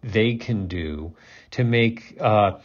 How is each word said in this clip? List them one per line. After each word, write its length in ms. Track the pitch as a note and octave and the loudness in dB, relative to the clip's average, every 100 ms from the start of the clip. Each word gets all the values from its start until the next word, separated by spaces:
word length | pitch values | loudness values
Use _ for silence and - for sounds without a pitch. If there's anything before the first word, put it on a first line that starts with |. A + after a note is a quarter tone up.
they 340 | A#2 G#2 A2+ A#2 | -4 2 2 0
can 320 | - A2 F#2+ | -4 -4 -4
do 480 | F2+ D#2 D2+ D#2+ - - - _ | -6 -6 -8 -10 -14 -20 -20 _
to 120 | - | -2
make, 540 | A#2+ A#2 A#2 A#2 - - | 0 2 2 0 -16 -4
uh, 380 | C3+ G#2+ G2+ F#2 | 2 4 2 0